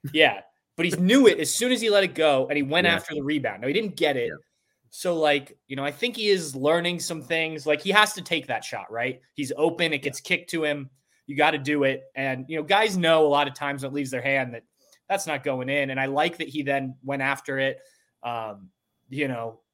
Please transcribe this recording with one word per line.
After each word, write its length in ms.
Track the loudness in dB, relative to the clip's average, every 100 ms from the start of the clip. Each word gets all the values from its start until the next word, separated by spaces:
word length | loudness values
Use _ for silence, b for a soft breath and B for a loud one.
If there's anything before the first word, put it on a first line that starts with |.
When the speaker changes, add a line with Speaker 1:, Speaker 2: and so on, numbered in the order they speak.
| -4
Speaker 1:
Yeah, 280 | 4 4 4 -12 _ _ -4
but 80 | -2
he 60 | 2
knew 300 | 6 8 8
it 120 | 6
as 140 | -2
soon 180 | 0 0
as 100 | 0
he 80 | 2
let 140 | 2
it 120 | 2 2
go, 320 | 2 4 2
and 100 | -2
he 60 |
went 240 | 0 2 2
Speaker 2:
Yeah. 80 | 2
Speaker 1:
after 180 | -2
the 80 | -6
rebound. 400 | -2 -2 -4 -6
Now, 60 | -4
he 60 |
didn't 240 | -2 -4 -2
get 200 | 0 0
it. 100 | -4
Speaker 2:
Yeah. 80 | -8 _ _ _ _ _
Speaker 1:
So, 260 | -8 -4 0
like, 420 | 2 2 -2 -20 _
you 80 | -6
know, 80 |
I 80 | -6
think 240 | -4 -6 -2
he 140 | 0
is 260 | 0 0 -2
learning 460 | 2 2 0 -4
some 200 | -6 -8
things. 440 | -4 -2 -2 -4 -2
Like, 160 | -2
he 80 | 2
has 240 | 4 4
to 80 | 0
take 260 | -6 -6 -4
that 160 | -6
shot, 260 | -6 -10 -8
right? 300 | -6 -6 -6 _
He's 180 | -10 -8 0
open. 340 | 0 2 -2
It 60 | -2
Speaker 2:
Yeah. 60 |
Speaker 1:
gets 180 | -6 -8
kicked 280 | -4 -4 -4
to 120 | -4
him. 260 | -2 -2 -8 _ _ _ -12
You 80 | 2
gotta 220 | 2 2
do 260 | 0 2
it. 200 | 2 0 -8 -6
And, 300 | -4 -4 -6
you 80 | -8
know, 80 |
guys 320 | 2 2 4 2
know 300 | 4 6 6
a 20 |
lot 200 | 4 0
of 60 |
times 300 | -2 -6 -6
when 80 | -6
it 40 | -6
leaves 160 | -4
their 100 | -4
hand 320 | 0 0 -2
that 100 | -8 _ _ b b _
that's 180 | -4 -2
not 160 | -4
going 260 | -2 -4 -2
in. 200 | -2 -2
And 100 | -2
I 60 | -2
like 320 | 0 0 -2
that 100 | -8
he 160 | -6
then 320 | -2 -2 -2 -10
went 180 | -8 -4
after 380 | -2 -4 -4 -2
it. 200 | -2 -4 b b b b
Um, 460 | -8 -6 -8 -12 -20 _ _ _ _
you 180 | -4 -4
know 320 | -4 -8 -12 _